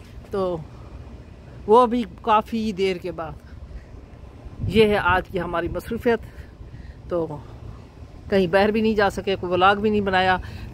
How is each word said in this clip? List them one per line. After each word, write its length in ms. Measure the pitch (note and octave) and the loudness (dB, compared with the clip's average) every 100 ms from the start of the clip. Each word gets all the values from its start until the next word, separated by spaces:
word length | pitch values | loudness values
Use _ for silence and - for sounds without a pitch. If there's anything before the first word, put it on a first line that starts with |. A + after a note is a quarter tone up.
| - - - | -18 -18 -8
तो 280 | G4+ F#3 E3 D3+ - - - - - - - - - - | -2 -2 -2 -8 -16 -16 -16 -16 -18 -18 -20 -18 -8 6
वो 200 | A3+ B3 | 6 6
भी 160 | B3 G3+ - | 2 -4 -4
काफ़ी 480 | - G#3+ - A3+ A3 | 2 2 2 -2 -2
देर 240 | F3+ F#3+ F3+ | 0 0 0
के 120 | F3+ | -4
बाद। 1600 | E3 D#3+ D3+ - - - - - - - - - - - - - | -8 -8 -12 -16 -18 -16 -16 -16 -18 -18 -20 -20 -18 -16 -6 2
ये 160 | G3 G#3+ | 4 6
है 120 | G3+ E3+ | 4 4
आज 220 | F#3 F3+ | 2 0
की 100 | F#3 | -4
हमारी 300 | F3 E3+ E3+ | -4 -2 -2
मसरूफियत। 500 | F3 - A#3 A#3+ A3+ - - - - - - - - - | -4 -6 -4 0 0 -2 -16 -18 -18 -18 -16 -16 -16 -6
तो 300 | F3 D#3+ D3 - - - - - - - - - | -4 -4 -8 -14 -16 -16 -16 -18 -20 -20 -18 -2
कहीं 180 | G3 F3+ | 2 4
बाहर 220 | F#3+ G#3 | 4 4
भी 100 | A3 | 4
नहीं 120 | A3 G#3+ | 2 4
जा 120 | G3 | 2
सके, 240 | G3 F#3+ F#3 | 0 -2 -2
कोई 140 | F3+ | 0
vlog 280 | F3+ F#3 G3+ | 4 6 6
भी 120 | G#3+ | 2
नहीं 120 | G#3 | 2
बनाया, 380 | G3 F#3 F#3 F3+ - - - | 2 4 4 2 -2 -12 -8